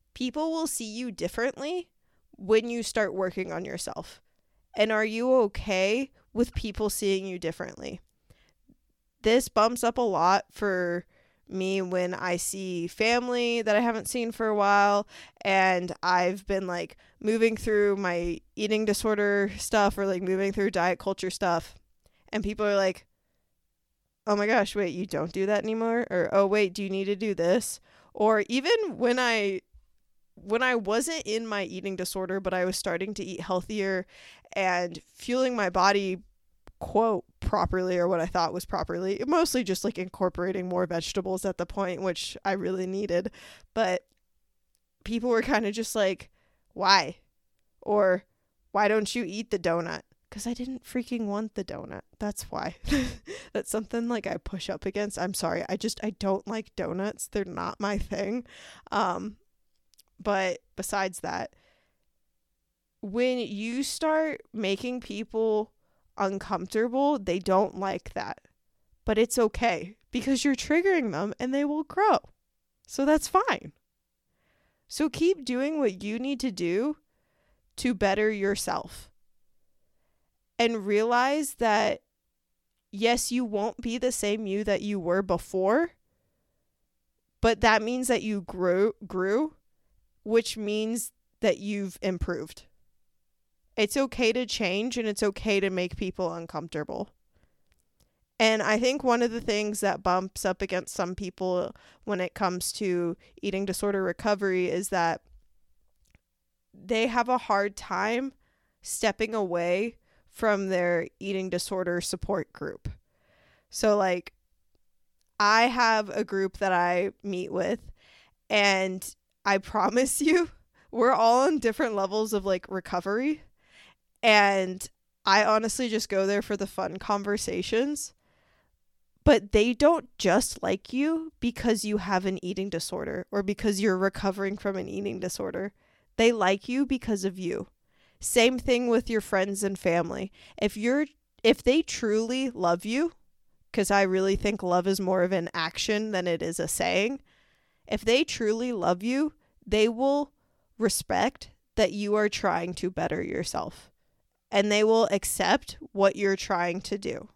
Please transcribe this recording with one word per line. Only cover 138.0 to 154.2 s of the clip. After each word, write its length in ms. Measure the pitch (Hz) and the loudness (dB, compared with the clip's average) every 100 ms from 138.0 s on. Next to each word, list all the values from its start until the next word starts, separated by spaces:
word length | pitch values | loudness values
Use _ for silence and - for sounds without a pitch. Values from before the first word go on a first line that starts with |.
| _ - | _ -10
Same 380 | - 240 233 254 | 2 6 6 6
thing 300 | - 240 240 | 4 4 4
with 200 | 233 - | 2 2
your 120 | 220 | -2
friends 420 | - 190 196 196 | 0 0 0 0
and 160 | 196 190 | -2 0
family. 540 | 180 170 165 196 196 - - - | 2 2 0 -4 -8 -12 -14 -2
If 160 | 208 208 | -2 0
you're, 300 | 233 277 302 _ _ _ | 0 2 0 _ _ _
if 200 | 226 - | 4 4
they 200 | 240 302 | 4 4
truly 680 | - - 220 220 226 254 269 | 2 -2 0 0 0 -2 -2
love 340 | 240 175 175 | 0 2 2
you, 280 | 208 254 330 - _ _ _ _ _ | 0 0 -2 -4 _ _ _ _ _
'cause 180 | - 196 | -2 2
I 120 | 202 | 4
really 340 | 190 190 190 196 | 4 2 2 0
think 260 | 208 196 | 0 -2
love 240 | 185 180 185 | 0 2 2
is 140 | 190 | 0
more 220 | 185 185 | 0 2
of 100 | 180 | 2
an 180 | 190 170 | 0 -2
action 560 | 170 160 - - 214 220 | -4 -4 -4 -2 -2 0
than 140 | 190 175 | -2 0
it 160 | 170 | -2
is 180 | 165 165 | -2 -4
a 80 | 156 | -4
saying, 520 | - 175 180 220 277 _ _ _ _ _ _ - | -2 0 0 0 -4 _ _ _ _ _ _ -6
if 180 | 208 | -4
they 200 | 220 254 | 2 2
truly 480 | 320 - 214 226 247 | 2 -2 -2 0 -2
love 300 | 220 170 180 | 0 0 0
you, 320 | 226 269 302 - _ _ - | 0 0 -2 -6 _ _ -2
they 220 | 214 226 | 2 2
will 440 | 226 269 285 285 _ _ _ _ - | 4 2 2 0 _ _ _ _ -2
respect 720 | 226 - - 185 226 - - _ _ - | 0 0 -2 0 0 -2 -20 _ _ 0
that 160 | 208 | 0
you 220 | 202 208 | 0 0
are 140 | 214 208 | 2 2
trying 460 | - 196 170 175 | 0 0 0 -4
to 160 | 175 185 | -6 -6
better 320 | 185 170 - | -2 -2 -2
yourself. 680 | - - - - - - - _ _ _ | -4 -4 -4 -6 -6 -10 -20 _ _ _